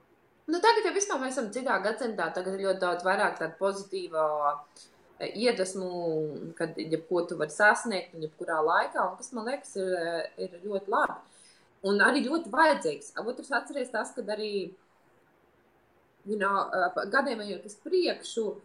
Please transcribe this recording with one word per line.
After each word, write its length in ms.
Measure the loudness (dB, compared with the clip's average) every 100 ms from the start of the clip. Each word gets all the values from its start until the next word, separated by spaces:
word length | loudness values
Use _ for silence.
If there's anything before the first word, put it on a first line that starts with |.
| _ _ _ _ -4
Nu, 120 | 4
tagad 280 | 6 6 4
jau 60 | 0
vispār 240 | 0 -2
mēs 160 | -2 -2
esam 140 | -4
citā 240 | -4 0 2
gadsimtā, 480 | 0 -2 -4 -2 -2
tagad 240 | -2 -4 -2
ir 80 | 0
ļoti 140 | 2
daudz 240 | 2 0
vairāk 320 | 2 2 2 0
tāda 140 | -6 0
pozitīva, 640 | -2 -2 -6 -8 -4 0 0 2 0 0 -8 -20 -20 _ _ -10
e, 80 | -8 0
iedvesmu, 460 | 2 2 0 -2 -4 -2 -2 0 -2 -4 -10
kad 240 | -6 -6 -4
jebko 480 | -4 -4 0 0 0
tu 100 | -2
vari 160 | -4
sasniegt 600 | 6 6 6 0 -4 -6 -10
un 80 |
jebkurā 320 | -10 -8 -4 0
laikā, 400 | 4 4 2 0
un 140 | -2 -2
kas, 120 | -10
man 140 | -8 -6
liekas, 300 | -6 -6 -6
ir, 160 | -2
e, 540 | -2 -2 -2 -6 -8 -10
ir 100 | -8
ļoti 280 | -6 -4 0
labi. 300 | 0 0 -2 -14 -20 -20 -20 _ _
Un 160 | 0 4
arī 220 | 6 4
ļoti 260 | 2 0 0
vajadzīgs. 640 | 6 6 6 0 -4 -8 -8
Otrs, 360 | -6 -8 -2
atceries 400 | -4 -2 -6 -4
tas, 180 | -4 -4
kad 120 | -6 -6
arī, 460 | -4 -2 -4 -4 -10 _ _ _ _ _ _ _ _ _ _ _ _ _ _ -6
you 140 | 0
know, 240 | 2 2
e, 240 | 2 2 0
pa 120 | 0
gadiem 400 | 0 2 2 -2
ejot 240 | -6 -8 -10
uz 80 | -14
priekšu, 720 | 0 2 2 0 -4 -4 -4 -4